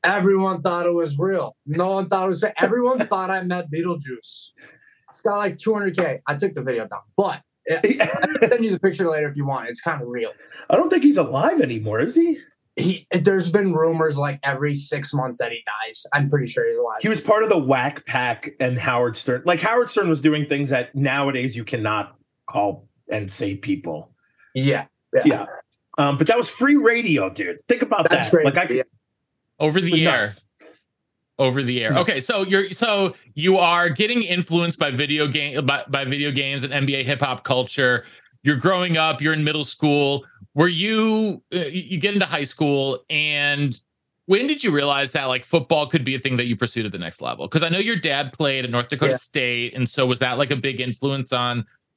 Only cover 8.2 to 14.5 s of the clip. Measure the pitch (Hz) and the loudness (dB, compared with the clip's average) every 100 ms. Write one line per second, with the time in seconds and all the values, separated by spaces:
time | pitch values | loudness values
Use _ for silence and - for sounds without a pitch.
8.2 | 180 156 226 240 226 185 190 156 175 156 | -2 2 2 4 2 2 0 0 -2 0
9.2 | 147 143 143 131 117 120 - 151 120 120 | -2 -4 -4 -4 -6 -8 -6 -6 -6 -6
10.2 | 113 - - - - - 330 359 269 285 | -6 -8 -20 -20 2 2 4 6 6 6
11.2 | 147 135 247 339 175 113 107 107 233 285 | 2 2 2 2 0 0 -2 0 2 4
12.2 | 339 311 - _ _ - 175 185 _ 185 | 2 0 -6 _ _ -2 -2 -2 _ 2
13.2 | 175 190 170 185 196 160 160 165 160 143 | 2 2 2 2 2 2 2 2 0 0
14.2 | 143 139 139 | -4 -4 -6